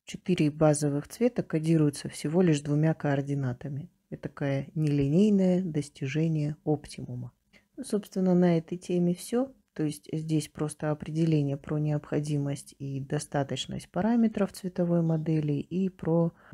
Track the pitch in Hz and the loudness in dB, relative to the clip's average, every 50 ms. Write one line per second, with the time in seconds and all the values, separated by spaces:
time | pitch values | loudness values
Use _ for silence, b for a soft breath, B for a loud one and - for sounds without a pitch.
0 | _ - - - - - 175 170 156 147 151 151 156 151 147 147 151 143 143 143 | _ -16 -16 -6 -2 0 2 2 2 2 2 4 4 4 4 4 2 0 -2 -2
1 | 147 - - - 226 247 247 - - - - 160 156 160 165 160 151 147 143 - | -4 -6 -4 0 0 0 0 -2 -4 -2 -2 -2 2 4 4 4 4 4 2 -2
2 | - 139 - - - 147 156 180 190 165 151 143 147 147 147 147 156 160 156 - | -8 -10 -8 -6 -4 0 2 4 4 4 4 2 0 0 0 2 2 2 0 0
3 | - 147 139 139 139 139 143 139 135 127 123 - - 139 147 135 170 - _ _ | -2 -2 0 -2 -2 -2 -2 -2 -2 -4 -4 -6 -8 -8 -8 -8 -10 -12 _ _
4 | _ - - - - - - - 147 139 139 135 143 - - 160 156 147 143 143 | _ -16 -14 -10 -10 -10 -8 -6 -4 -2 -2 -2 -4 -6 -4 -2 0 2 2 2
5 | 139 139 151 180 208 220 208 196 185 185 180 180 190 175 151 147 139 - - - | 2 4 4 4 6 6 6 4 4 4 4 2 0 -2 -2 -4 -4 -6 -8 -8
6 | 143 135 139 156 160 165 160 156 147 147 151 - - 151 151 147 147 - - - | -6 -4 -2 0 0 0 0 0 -2 -2 -4 -4 -2 -2 -2 -2 -4 -10 -14 -14
7 | 131 123 123 123 123 123 - _ _ _ b b b b _ - 254 - 220 202 | -12 -10 -10 -10 -12 -12 -16 _ _ _ b b b b _ -14 -8 -4 -4 -4
8 | 202 - - 190 185 185 180 175 180 175 170 165 165 - 180 180 - - 180 180 | -4 -4 -4 0 2 4 4 4 4 4 4 2 0 -4 -10 -10 -6 -2 0 0
9 | 175 175 180 180 - - 233 240 269 262 - _ _ _ - - 156 151 151 - | 2 0 0 -2 -4 -4 -2 -2 -2 -4 -8 _ _ _ -6 -4 -4 -4 -4 -6
10 | _ - - 160 160 160 160 151 147 - - - 156 151 - - - 151 151 151 | _ -8 -6 -6 -2 0 0 0 0 -2 -6 -6 -6 -6 -6 -4 -4 -4 -4 -4
11 | - - 151 160 165 160 156 151 143 139 139 143 - - 156 151 151 151 147 147 | -6 -6 -2 0 2 2 4 2 2 0 -2 -4 -4 -4 -2 -2 0 0 -2 -2
12 | - - - 151 147 151 151 143 143 143 143 143 - - - - 139 139 139 135 | -2 -2 -2 -2 -2 0 -2 -2 -2 -2 -4 -6 -10 -16 -16 -12 -10 -8 -8 -8
13 | 135 135 151 147 147 - - 143 139 139 131 131 - - - 147 - - - 175 | -6 -4 -4 -4 -4 -2 -2 -2 -2 -2 -4 -8 -6 -8 -8 -10 -10 -8 -4 -2
14 | 190 220 240 233 226 214 220 202 196 196 - - - 180 - - 175 175 170 170 | 0 2 2 4 2 2 2 0 -2 -2 -4 -6 -8 -6 -2 -2 0 2 2 2
15 | 165 160 165 160 156 165 160 156 151 147 143 139 - - 165 185 190 185 - - | 2 2 2 0 0 0 0 0 2 0 -2 -2 -4 -4 -2 -2 -2 -2 -4 -4
16 | - 160 165 170 165 170 - B B B | -2 2 2 4 2 2 -2 B B B